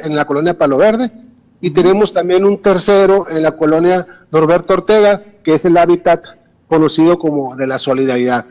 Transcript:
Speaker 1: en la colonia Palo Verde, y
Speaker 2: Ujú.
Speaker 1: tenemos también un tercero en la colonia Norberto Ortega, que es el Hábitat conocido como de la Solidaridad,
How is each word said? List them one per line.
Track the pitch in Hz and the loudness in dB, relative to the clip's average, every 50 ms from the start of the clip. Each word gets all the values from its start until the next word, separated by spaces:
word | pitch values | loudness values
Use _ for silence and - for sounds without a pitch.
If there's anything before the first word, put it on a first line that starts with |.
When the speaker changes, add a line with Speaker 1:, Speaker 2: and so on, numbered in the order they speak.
| - | -8
Speaker 1:
en | 156 151 | -6 -6
la | 151 143 | -4 -4
colonia | - 143 147 160 175 170 | -4 -4 -4 -2 -4 -2
Palo | - 160 139 135 | -2 -2 0 2
Verde, | 135 185 214 220 226 254 226 - - - - _ _ _ _ _ _ | 2 2 2 2 0 -4 -6 -8 -14 -20 -20 _ _ _ _ _ _
y | - | -8
Speaker 2:
Ujú. | 170 147 | -4 0
Speaker 1:
tenemos | 175 170 180 190 208 214 - - | 0 2 2 2 2 0 0 -2
también | 180 170 180 180 185 196 | -2 -2 0 0 0 2
un | 202 202 196 | 0 0 0
tercero | - 202 190 180 180 202 202 196 196 190 196 196 175 - | 0 0 0 0 0 0 2 2 2 2 2 0 -2 -4
en | 160 160 | -4 -4
la | 156 156 156 | -2 -4 -2
colonia | - 160 151 156 165 170 180 185 185 175 - - - _ _ | -2 -2 0 0 0 0 0 0 -2 -4 -8 -14 -20 _ _
Norberto | - 160 160 151 170 175 170 - 190 | -2 0 2 2 2 0 0 0 -2
Ortega, | 180 180 - 214 220 208 202 202 196 - - - _ - | -2 0 2 2 4 4 2 0 -2 -4 -12 -20 _ -2
que | 160 156 | -2 0
es | 156 - | 0 2
el | 180 165 | 2 2
Hábitat | 175 170 170 175 175 - 175 165 170 - - - _ _ _ _ _ _ | 2 4 2 2 2 2 0 0 0 -2 -10 -20 _ _ _ _ _ _
conocido | - 160 160 156 151 - 160 160 170 175 170 | -2 0 0 0 0 0 2 2 2 2 0
como | 165 156 147 143 135 127 127 | -2 -4 -4 -4 -6 -8 -8
de | 131 135 | -6 -6
la | 131 131 127 | -6 -6 -4
Solidaridad, | - 139 131 131 135 135 123 123 123 127 123 120 113 - | -4 -4 -2 -2 -2 -2 -2 -2 -2 -2 -2 -4 -6 -8